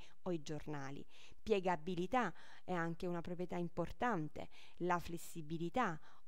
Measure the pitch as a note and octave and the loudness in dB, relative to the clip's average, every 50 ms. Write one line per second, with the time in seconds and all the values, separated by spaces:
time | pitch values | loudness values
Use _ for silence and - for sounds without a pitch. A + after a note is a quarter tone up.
0 | - - - - - F#3+ F3 D#3+ C#3+ - D#3 D3 - - D3+ C#3+ C3+ C3+ C#3+ - | -6 -8 -8 -4 0 0 0 0 0 -2 -4 -2 -2 -2 -4 -2 -4 -4 -6 -6
1 | - - - - - - - - - A3 G#3+ G3 F3 F3+ F3 D#3 D3+ F#3 F#3 E3 | -6 -6 -6 -6 -6 -6 -8 -4 4 4 4 6 6 4 2 4 2 0 2 2
2 | F3+ F3+ - B3+ A#3 F3 - - - - - - - - F#3 E3+ E3 E3+ E3+ - | 2 4 4 4 4 4 0 -4 -8 -8 -8 -8 -2 0 2 2 2 2 0 0
3 | - F3+ F3 E3+ E3+ F3+ F3+ E3+ F3+ F3 F#3 F3 F3 E3+ - - E3 - - - | 0 0 0 0 -2 -2 -2 -2 -2 -2 0 0 0 0 0 0 0 0 0 0
4 | A#3+ B3 A3+ E3+ D#3 D3 - - - - - - - - - - E3+ F3+ F3 F3 | 2 2 4 2 0 0 -2 -6 -6 -6 -6 -8 -8 -8 -4 -2 4 4 4 4
5 | E3 E3+ E3+ E3+ - - - E3+ D#3 D3 E3 D#3 E3+ E3+ - B3+ A#3+ F#3+ D#3+ - | 2 -2 -4 -4 -6 -6 -6 -6 -4 -2 -2 0 0 0 2 4 2 2 2 -2
6 | - - - - - | -6 -8 -8 -6 4